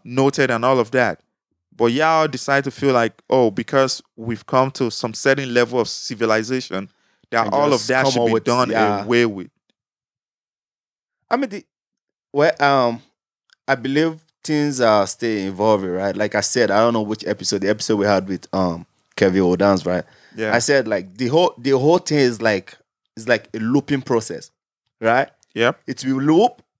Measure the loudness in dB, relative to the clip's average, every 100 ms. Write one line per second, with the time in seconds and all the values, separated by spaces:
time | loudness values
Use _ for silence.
0 | -6 0 0 2 0 0 2 2 0 0
1 | 0 -2 _ _ _ _ _ -2 0 2
2 | 0 2 0 -4 -2 -2 -2 -2 0 2
3 | 0 -4 -2 2 2 0 -2 0 0 -2
4 | _ -12 -8 -8 -2 0 0 -2 -4 -4
5 | -8 -2 0 0 0 0 0 0 -2 -6
6 | -10 -4 0 0 0 -6 -6 -10 -10 _
7 | _ _ -6 -2 0 0 2 0 0 0
8 | 0 0 0 0 0 0 0 2 0 0
9 | 0 2 2 -2 -14 _ _ _ _ _
10 | _ _ _ _ _ _ _ _ _ _
11 | _ _ -4 -2 -2 -8 -18 _ _ _
12 | _ _ _ 2 2 4 4 4 2 -2
13 | _ _ _ _ _ _ -4 -4 0 0
14 | 0 -4 _ _ -4 -2 0 2 4 4
15 | 2 -4 -4 -2 -4 -2 2 2 0 -4
16 | -4 -4 -2 -2 -2 0 2 2 2 0
17 | -4 -6 -6 -6 -4 -4 -2 -2 -2 0
18 | 2 0 -2 -10 -6 -4 -2 -4 -12 _
19 | _ 0 2 4 2 4 2 2 -2 -4
20 | -6 _ _ -8 -2 0 2 0 0 -4
21 | -6 -6 0 2 0 -2 0 2 2 2
22 | 0 2 2 2 0 0 -4 -20 _ _
23 | _ -10 0 0 -2 -6 0 0 0 -4
24 | 0 -2 -2 -10 -14 _ _ _ _ -4
25 | 0 2 0 _ _ 0 0 -2 -10 -8
26 | -4 -2 2 4 2 -2 _